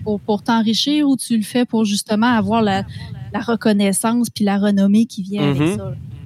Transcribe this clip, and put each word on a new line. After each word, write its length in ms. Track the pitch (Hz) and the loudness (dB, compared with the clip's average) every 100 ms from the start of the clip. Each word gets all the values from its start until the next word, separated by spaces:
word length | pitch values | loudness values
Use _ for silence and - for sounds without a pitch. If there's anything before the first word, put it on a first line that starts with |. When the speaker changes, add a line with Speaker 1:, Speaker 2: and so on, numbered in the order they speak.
Speaker 1:
pour, 160 | 214 208 | -4 -4
pour 220 | - 208 | -2 -2
t'enrichir 640 | - 226 220 208 285 302 277 | 0 0 2 0 0 2 2
ou 80 | 262 | 0
tu 200 | - 233 | 0 -2
le 60 | |
fais 220 | 202 247 | 0 -2
pour 200 | 247 220 | 0 0
justement 440 | 214 202 - 208 240 | 0 -2 -2 0 2
avoir 340 | 226 196 226 | 2 2 2
la, 220 | 214 190 202 - - - - | 2 0 -4 -10 -12 -12 -8
la 80 | 202 | -6
reconnaissance 880 | 233 226 226 202 196 190 226 240 226 | -2 0 2 2 2 0 0 0 -2
puis 140 | - | -2
la 140 | 202 196 | 0 2
renommée 480 | 208 202 196 208 226 | 2 4 4 4 2
qui 160 | - | -4
vient 300 | 185 202 143 | -6 -2 0
Speaker 2:
Mm-hmm. 40 | 139 | 2
Speaker 1:
avec 140 | 156 208 | 0 -2
ça, 140 | 190 - - - | -6 -10 -12 -16